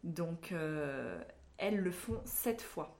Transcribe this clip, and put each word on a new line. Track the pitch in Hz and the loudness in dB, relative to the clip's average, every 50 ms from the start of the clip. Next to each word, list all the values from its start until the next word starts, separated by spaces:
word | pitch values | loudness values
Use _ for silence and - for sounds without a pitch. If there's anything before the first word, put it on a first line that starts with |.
| - | -2
Donc, | 175 165 165 175 170 170 165 - - 190 | -2 0 0 0 0 0 -4 -4 -4 -2
euh, | 170 156 156 156 156 147 143 139 135 123 98 90 85 - - - - - - - - | 0 0 0 0 0 0 0 0 0 -2 -2 -2 -4 -6 -8 -12 -16 -18 -20 -6 0
elles | - 196 214 | 2 4 4
le | 202 185 180 | 4 4 2
font | 175 - - - 226 - - | 2 0 0 0 0 0 0
sept | - - - - 247 226 233 - | -2 0 2 4 4 2 2 0
fois. | - - - 160 - - - | -6 -4 -4 -4 -4 -6 -18